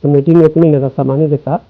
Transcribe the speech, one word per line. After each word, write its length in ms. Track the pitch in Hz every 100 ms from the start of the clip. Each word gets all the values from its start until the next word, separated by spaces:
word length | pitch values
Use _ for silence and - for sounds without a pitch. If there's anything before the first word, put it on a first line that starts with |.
ਕਮੇਟੀ 280 | 143 143 143
ਨੂੰ 140 | 165 160
ਇੱਕ 120 | 156
ਮਹੀਨੇ 220 | 165 143
ਦਾ 100 | 135
ਸਮਾਂ 280 | - 135 135
ਨਹੀਂ 100 | 156
ਦਿੱਤਾ 320 | 143 - 165 -